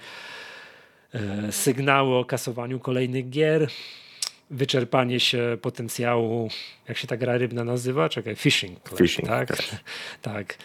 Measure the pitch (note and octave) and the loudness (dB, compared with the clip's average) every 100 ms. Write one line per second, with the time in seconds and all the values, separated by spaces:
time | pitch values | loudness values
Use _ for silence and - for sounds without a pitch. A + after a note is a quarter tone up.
0 | - - - - - - - - - _ | -4 -16 -14 -14 -16 -16 -18 -20 -20 _
1 | _ - G2+ G2+ G#2+ G2 C#3+ B2+ C#3 C#3 | _ -6 -4 -2 -2 0 2 2 4 4
2 | C3+ B2+ A#2+ B2+ - A#2+ A#2+ C3 C3 B2+ | 6 4 2 -2 -4 -6 -4 -4 -2 0
3 | B2+ C3 B2+ C3+ D#3 D#3 D3+ - - - | 0 -2 -2 2 4 4 2 -2 -16 -18
4 | - - - - - C3 C3+ C3+ A#2+ C3+ | -16 -8 -8 -8 -8 -2 0 2 2 2
5 | B2 B2 - B2 A#2+ A#2 B2+ B2 A#2 - | 4 4 2 2 0 -2 -4 -4 -6 -2
6 | A#2+ A#2+ A2+ A#2 A2 - - - - A#2 | 2 4 2 0 -2 -6 -14 -14 -10 -8
7 | C3 A2+ B2 A#2+ B2 A#2+ A#2 B2 B2 C3 | -4 -2 2 2 2 0 -2 -2 0 0
8 | D#3+ B2+ A2 G#2 - - F#2+ F2+ - F#2 | 0 0 -6 0 2 2 0 -10 -2 4
9 | F2 - F2 A#2+ C3 - - G#2 - - | 4 4 0 0 0 -2 -4 -6 -10 -12
10 | - - - G#2+ G2 - | -12 -10 -8 -6 -8 -12